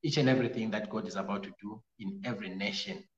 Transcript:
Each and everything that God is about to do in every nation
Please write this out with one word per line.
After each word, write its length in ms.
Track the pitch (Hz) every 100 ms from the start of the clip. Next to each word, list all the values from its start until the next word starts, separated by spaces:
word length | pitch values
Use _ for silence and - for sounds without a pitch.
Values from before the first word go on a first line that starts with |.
Each 140 | 160 147
and 100 | 131
everything 420 | 127 117 - 110
that 180 | 107 107
God 180 | 110 95
is 80 | 98
about 280 | 95 101
to 100 | 98 -
do 200 | 104 110 _ _
in 200 | 98 98 123
every 240 | 107 98
nation 580 | 92 98 - 98 85 -